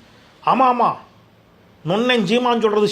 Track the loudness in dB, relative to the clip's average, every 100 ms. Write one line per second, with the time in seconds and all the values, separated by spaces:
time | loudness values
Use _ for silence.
0 | -20 -20 -20 _ -2 0 2 0 -2 -4
1 | -14 _ _ _ _ _ _ _ -4 -2
2 | 0 0 0 0 0 0 0 0 -2